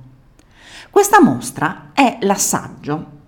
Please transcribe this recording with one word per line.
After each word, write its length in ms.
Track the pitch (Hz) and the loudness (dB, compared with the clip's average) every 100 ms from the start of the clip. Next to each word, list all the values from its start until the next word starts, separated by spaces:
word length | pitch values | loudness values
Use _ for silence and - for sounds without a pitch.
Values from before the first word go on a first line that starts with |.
| - _ _ _ _ _ - - - | -20 _ _ _ _ _ -20 -20 -2
Questa 320 | - 403 427 | 0 4 4
mostra 680 | 226 - - - 156 - - | 4 2 -8 -6 -6 -6 -8
è 240 | - 254 - | 0 0 0
l'assaggio 960 | 202 196 - - - - 143 156 - - | -2 -2 -2 -6 -8 -14 -10 -8 -10 -20